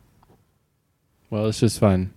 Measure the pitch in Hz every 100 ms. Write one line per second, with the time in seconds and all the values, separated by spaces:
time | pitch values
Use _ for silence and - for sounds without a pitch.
0 | _ _ _ _ _ _ _ _ _ _
1 | _ _ _ 107 110 107 113 - 107 92
2 | 92